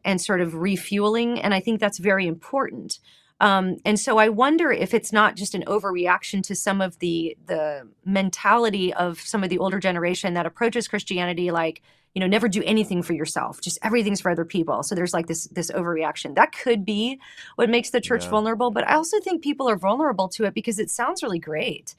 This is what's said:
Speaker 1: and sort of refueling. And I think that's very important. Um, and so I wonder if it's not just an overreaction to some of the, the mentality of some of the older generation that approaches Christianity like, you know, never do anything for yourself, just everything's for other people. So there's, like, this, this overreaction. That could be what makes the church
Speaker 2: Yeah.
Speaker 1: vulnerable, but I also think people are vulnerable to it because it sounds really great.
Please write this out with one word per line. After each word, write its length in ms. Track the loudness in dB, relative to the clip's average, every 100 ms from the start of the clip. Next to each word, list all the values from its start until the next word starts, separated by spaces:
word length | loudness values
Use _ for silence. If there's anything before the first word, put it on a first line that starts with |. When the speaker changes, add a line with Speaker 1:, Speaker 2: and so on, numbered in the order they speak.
Speaker 1:
and 160 | -2 0
sort 200 | 2 2
of 140 | 0
refueling. 840 | 0 -2 -2 -2 0 2 2 0 0
And 140 | 0
I 60 | 0
think 200 | 0 0
that's 180 | 0 0
very 280 | 2 2 2
important. 720 | -2 -4 -2 -2 -6 -12 -12 _ _ _ 2
Um, 380 | 4 4 2 -2
and 160 | 0 0
so 160 | 4 6
I 100 | 6
wonder 400 | 6 4 4 4
if 220 | 2 2
it's 180 | 0 2
not 240 | 4 4 4
just 180 | -6
an 80 | -6 -2
overreaction 760 | -2 0 0 2 2 0 -4
to 100 | -4
some 260 | -4 -2 0
of 180 | 0 -2
the, 360 | -2 -2 -4 -8 -6
the 400 | -4 -4 -6 -12 _
mentality 920 | -2 0 0 0 4 4 4 0 -2
of 260 | 0 -2 -4
some 220 | -4 -2
of 60 | 0
the 80 | 0
older 200 | 0 0
generation 560 | 0 0 -2 -2 -2
that 120 | -2 -4
approaches 420 | -2 -2 0 -4
Christianity 640 | -6 -4 -4 -4 -2 -2
like, 320 | 0 -2 -6 _ _ _
you 60 | -2
know, 60 | 2
never 220 | 2 2
do 140 | 0
anything 380 | 2 2 2 -2
for 100 | -2
yourself, 480 | -2 -2 -4 -4 -6
just 180 | -8 -4
everything's 400 | 0 2 2 0
for 80 | 0
other 160 | 0 -2
people. 360 | -2 -2 -2
So 120 | -2
there's, 180 | -2 -2
like, 140 | -2 -4
this, 220 | -6 -8
this 220 | -6 -4
overreaction. 640 | -4 -2 -2 -4 -4 -2
That 180 | 4 4
could 300 | 2 -2 0 0
be 340 | -2 -2 -4 -14 -20 -12 0
what 120 | 2
makes 220 | 2 2
the 100 | -2
church 240 | 0 -2
Speaker 2:
Yeah. 60 | 0
Speaker 1:
vulnerable, 400 | 0 0 0 0
but 180 | 0 2
I 60 |
also 260 | 2 2 -2
think 220 | -2 -4
people 260 | -2 -2 0
are 80 | 0
vulnerable 500 | 2 2 2 0 -2
to 140 | 0
it 100 | -2
because 240 | -2 -4 -4
it 100 | -4
sounds 340 | -2 -4 -2
really 180 | -4 -4
great. 540 | -4 -4 -4 -6 -12